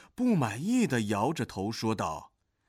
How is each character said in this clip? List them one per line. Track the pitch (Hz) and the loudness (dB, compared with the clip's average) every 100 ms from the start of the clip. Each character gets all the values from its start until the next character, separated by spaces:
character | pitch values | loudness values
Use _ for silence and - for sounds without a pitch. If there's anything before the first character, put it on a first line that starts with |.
| - - | -16 -2
不 | 247 | 2
满 | 196 117 104 180 | 2 2 -2 0
意 | 254 185 | 2 2
地 | 123 | 2
摇 | 104 101 120 | 2 2 0
着 | 156 117 | 0 -4
头 | - 98 | -4 -4
说 | 113 113 | -2 -2
道 | 110 92 78 - _ _ _ | -2 -2 -6 -10 _ _ _